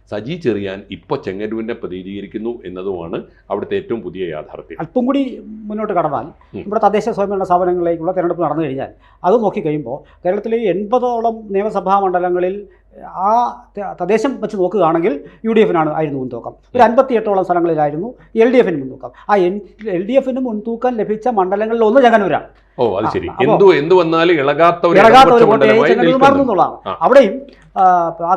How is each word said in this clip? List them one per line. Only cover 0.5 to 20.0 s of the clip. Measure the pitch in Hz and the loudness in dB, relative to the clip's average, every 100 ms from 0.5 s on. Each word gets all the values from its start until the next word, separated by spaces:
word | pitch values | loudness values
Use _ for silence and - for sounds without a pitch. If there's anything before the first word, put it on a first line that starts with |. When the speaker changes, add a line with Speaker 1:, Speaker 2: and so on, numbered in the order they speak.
| 104 98 98 98 | -2 -4 -10 -12
Speaker 1:
ഇപ്പോൾ | 92 - 135 | -16 -8 -8
ചെങ്ങന്നൂരിനെ | - 95 107 110 113 | -6 -8 -8 -8 -8
പ്രതിനിധീകരിക്കുന്നു | 113 92 90 92 101 98 110 110 120 | -8 -10 -10 -10 -12 -10 -8 -8 -10
എന്നതുമാണ് | 92 90 95 92 85 113 - _ - | -12 -10 -8 -8 -8 -10 -12 _ -8
അവിടുത്തെ | 101 98 98 | -8 -4 -6
ഏറ്റവും | 87 117 | -4 -8
പുതിയ | 87 87 90 | -8 -8 -8
യാഥാർത്ഥ്യം. | 76 76 78 - 82 | -8 -12 -16 -16 -14
Speaker 2:
അല്പം | 156 254 247 | -8 -4 -2
കൂടി | 277 262 214 - | -2 -4 -8 -16
മുന്നോട്ട് | - 214 214 214 | -16 -12 -8 -4
കടന്നാൽ | 180 151 139 | -2 -2 -4
Speaker 1:
ഉം. | 147 - _ | -8 -14 _
Speaker 2:
നമ്മുടെ | 202 180 208 | -14 -10 -2
തദ്ദേശ | 214 208 233 | 0 0 -2
സ്വയംഭരണ | 190 196 196 | -4 -4 -4
സ്ഥാപനങ്ങളിലേക്കുള്ള | 185 180 185 180 170 170 165 | 0 0 0 -2 -2 -2 -4
തെരഞ്ഞെടുപ്പ് | 185 175 170 | -2 -2 -2
നടന്നു | 160 147 | -2 -2
കഴിഞ്ഞാൽ | 156 131 107 - _ _ | -4 -6 -10 -14 _ _
അത് | 175 233 | 0 2
നോക്കിക്കഴിയുമ്പോൾ | 208 208 156 151 123 135 - _ 175 | 0 -2 -4 -4 -6 -12 -14 _ -4
കേരളത്തിലെ | 202 220 226 | -4 -2 -2
എൺപതോളം | 220 175 208 247 247 233 226 220 214 | -2 -2 -2 -2 -2 -2 -2 -4 -6
നിയമസഭാ | 196 214 196 185 196 | -4 -2 -2 0 2
മണ്ഡലങ്ങളിൽ | 196 180 180 180 180 202 202 _ _ - | 2 0 0 -2 -2 -4 -12 _ _ -20
ആ | - 170 190 226 240 - - - | -14 -4 0 2 0 -4 -16 -12
ത-, | 190 165 | -10 -6
തദ്ദേശം | 175 220 247 226 | -2 0 0 -4
വെച്ച് | 220 208 | -6 -2
നോക്കുകയാണെങ്കിൽ | 180 208 160 165 165 143 - - | -2 2 2 2 0 -4 -8 -10
യു | 220 | -2
ഡി | 226 | 2
എഫിനാണ് | 196 175 156 | 2 2 0
ആയിരുന്നു | 151 156 143 | -2 -4 -4
മുൻതൂക്കം. | 127 117 117 - _ | -8 -10 -14 -16 _
ഒരു | 247 | 2
Speaker 1:
ഉം. | |
Speaker 2:
അൻപത്തിയെട്ടോളം | 226 240 269 233 214 196 | 4 4 2 0 0 0
സ്ഥലങ്ങളിലായിരുന്നു | 180 175 170 156 147 147 214 254 _ 226 | 0 0 0 0 0 -2 -8 -12 _ 0
എൽ | 233 | 4
ഡി | 254 | 4
എഫിന് | 185 156 | 2 0
മുൻതൂക്കം. | 131 - 123 - - | -6 -12 -16 -12 -2
ആ | 208 | 2
എൻ-, | 180 202 190 - 220 | 2 -2 -8 -14 -8
എൽ | 175 | -6